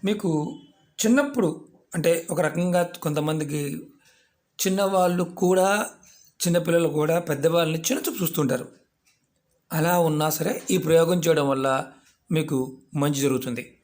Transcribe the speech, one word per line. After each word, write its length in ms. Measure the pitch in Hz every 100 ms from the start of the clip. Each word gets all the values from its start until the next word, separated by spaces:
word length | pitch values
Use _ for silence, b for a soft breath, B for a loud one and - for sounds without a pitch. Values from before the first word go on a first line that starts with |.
మీకు 560 | 190 208 180 156 151 - - _ _ - 220
చిన్నప్పుడు, 600 | 254 285 262 180 - - _ _ 170
అంటే 320 | 165 170 -
ఒక 120 | 151
రకంగా 420 | 156 165 180 175
కొంతమందికి 760 | 175 - 160 151 151 156 151 147 143 151 - _ b b b b _ -
చిన్నవాళ్ళు 640 | 190 190 196 185 180 180
కూడా, 640 | 175 - 180 185 190 208 - - b b b _
చిన్నపిల్లలు 480 | 175 170 165 170 165
కూడా 320 | 147 156 165
పెద్దవాళ్ళని 600 | 170 139 156 170 160 160
చిన్నచూపు 440 | 160 277 - 262
చూస్తుంటారు. 440 | 175 - 139 127 - - _ _ _ _ _ _ _ _ _
అలా 260 | 160 160 175
ఉన్నా 300 | 165 151 156
సరే 340 | - 165 254 -
ఈ 60 | 185
ప్రయోగం 420 | 156 165 165 180
చేయడం 300 | 160 156 139
వల్ల 360 | 135 135 135 135 b b b _
మీకు 460 | 160 151 135 131 - _ 151
మంచి 240 | 143 143
జరుగుతుంది. 580 | 139 127 127 120 120 _